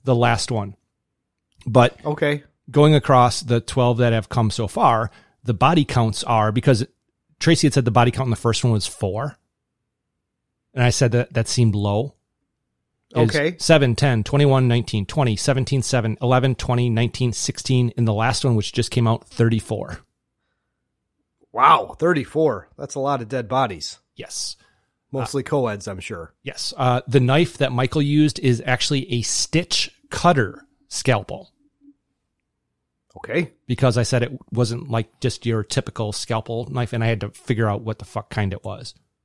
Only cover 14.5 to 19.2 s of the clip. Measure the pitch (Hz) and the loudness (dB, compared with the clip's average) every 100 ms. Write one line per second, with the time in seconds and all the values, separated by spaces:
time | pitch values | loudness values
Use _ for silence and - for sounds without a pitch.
14.5 | 135 127 120 - 107 95 156 127 104 - | 4 2 2 0 -4 -4 -2 0 0 0
15.5 | 131 - 139 - 127 110 107 123 127 135 | -2 0 -2 0 -2 -2 -2 2 2 2
16.5 | 127 - 120 120 113 117 - 123 - - | -2 -2 0 0 0 -2 -2 -4 -2 -6
17.5 | - - 127 120 123 113 104 117 - 139 | -6 0 2 2 0 0 2 0 0 0
18.5 | 110 - - - 127 113 117 | 0 0 -4 -2 0 2 0